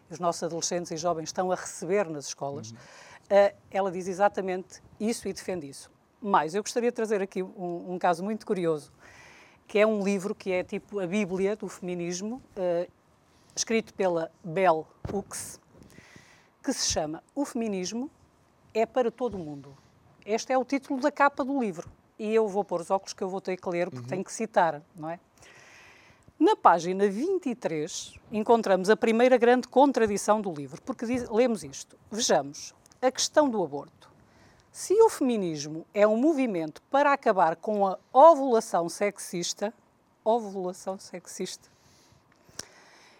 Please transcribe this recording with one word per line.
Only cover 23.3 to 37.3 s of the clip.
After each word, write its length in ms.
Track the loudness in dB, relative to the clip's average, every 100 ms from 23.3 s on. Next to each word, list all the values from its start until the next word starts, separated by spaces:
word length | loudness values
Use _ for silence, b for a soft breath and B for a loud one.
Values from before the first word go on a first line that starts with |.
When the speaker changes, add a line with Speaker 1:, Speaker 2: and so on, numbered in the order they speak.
| -6
Speaker 1:
ter 160 | -6 -6
que 120 | -4
ler, 220 | -2 -2
porque 140 | -6
Speaker 2:
Uhum. 40 | -8
Speaker 1:
tenho 160 | -8
que 80 | -6
citar, 480 | -8 -2 2 2 0 -12
não 160 | -14 -12
é? 80 | -12 _ _ B B B B B B B B B 2
Na 160 | 2
página 540 | 6 6 6 2 0 0
vinte 380 | 0 -2 -2 -4
e 60 | -6
três, 580 | -4 -4 -6 -10 -14 -18 -8
encontramos 580 | -4 4 4 4 2 4
a 80 | 4
primeira 400 | 4 4 6 6
grande 300 | 6 4 2
contradição 720 | 4 4 4 0 0 0 0
do 120 | 0
livro, 280 | -8 -10 -12
porque 220 | -10 -8
diz, 240 | -4 -4 -2
lemos 360 | 2 2 0
isto. 340 | -6 -16 -18 -20 -12
Vejamos, 600 | -4 2 2 0 -10 -18 -20 _ -2
a 100 | -2
questão 400 | 0 0 2 2
do 120 | 2
aborto. 440 | -4 -6 -12 _ -20 _ b b b b b
Se 240 | -10 0 6
o 80 | 6
feminismo 720 | 6 0 0 -2 -4 -6 -10 -6
é 140 | 4 4
um 100 | 6
movimento 640 | 2 2 0 -2 -6 -10
para 300 | _ 2 4
acabar 440 | 4 2